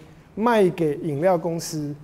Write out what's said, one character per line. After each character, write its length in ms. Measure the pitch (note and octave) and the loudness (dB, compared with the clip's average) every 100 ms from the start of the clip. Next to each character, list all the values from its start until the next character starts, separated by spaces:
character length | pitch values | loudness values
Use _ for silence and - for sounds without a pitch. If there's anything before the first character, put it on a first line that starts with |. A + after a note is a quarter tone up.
| - - - - | -10 -20 -14 -2
卖 340 | A#3 A3 F#3 | 2 4 4
给 260 | D3 D#3 C#3+ | 2 -2 -2
饮 240 | E3 C#3 | -4 0
料 180 | F#3 F3 | 2 2
公 220 | E3+ E3 | 0 -6
司， 340 | - D#3 D3 D3 | -6 -6 -6 -8